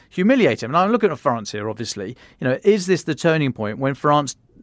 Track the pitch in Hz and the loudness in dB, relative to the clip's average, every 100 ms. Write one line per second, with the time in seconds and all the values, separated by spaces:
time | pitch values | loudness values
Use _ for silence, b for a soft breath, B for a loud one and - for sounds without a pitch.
0 | b - 196 269 165 110 117 160 196 240 | b 0 2 4 4 2 -2 0 2 2
1 | 202 143 139 120 104 104 107 104 110 101 | 0 0 -2 -2 -6 -8 -6 -6 -8 -8
2 | 98 127 b b 127 131 202 214 180 175 | -10 -12 b b -4 2 2 2 2 -2
3 | - 151 170 160 139 117 104 107 135 135 | -2 -2 0 2 0 -2 -6 -2 -4 -2
4 | 147 147 139 - _ _ | 2 2 0 -8 _ _